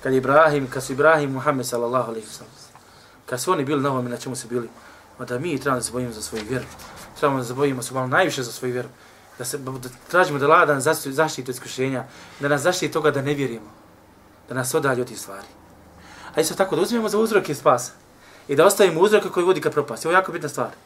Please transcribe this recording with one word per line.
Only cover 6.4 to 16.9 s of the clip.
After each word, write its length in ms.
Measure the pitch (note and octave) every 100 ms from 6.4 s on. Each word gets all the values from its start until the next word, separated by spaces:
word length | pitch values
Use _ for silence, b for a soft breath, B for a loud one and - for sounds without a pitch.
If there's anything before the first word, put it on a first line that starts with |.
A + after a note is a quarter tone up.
| G#2+
vjeru. 160 | B2+ - - B B B -
Trebamo 200 | D3 C3+
da 60 | A#2+
se 80 |
bojimo, 300 | B2+ C#3+ C3
subhanallah, 280 | B2 C3 B2+
najviše 320 | D#3 F#3 B2+
za 80 | A#2+
svoju 220 | - B2+
vjeru. 160 | B2 B2 B B B B -
Da 80 | A#2+
se, 120 | C#3+
da 320 | C3 C3+ B2+ - -
tražimo 280 | F3 F3 C#3+
da 60 | C#3+
Allah 220 | E3+ D#3+
da 60 |
nas 100 | C#3+
zašti-, 280 | C3 D#3 C#3
zaštiti 400 | C3+ D#3 C#3+ C3
od 40 | B2+
iskušenja, 480 | - - C3 C3 B2 B B B
da 80 | C#3+
nas 140 | C#3+
zaštiti 320 | D3 F3+ D3+
toga 180 | E3 D3+
da 100 | C#3
ne 120 | C3+
vjerujemo, 380 | C#3+ C3 A2+ G#2 - - - - - - - -
da 60 | B2
nas 180 | B2+
odalji 280 | D#3+ C#3 B2
od 60 | B2
tih 120 | G#2+
stvari. 280 | - - - - - - - - B B B -
A 60 |
isto 140 | D#3 -
tako 200 | F#3+ D#3+
da 60 |
uzmemo 280 | G3+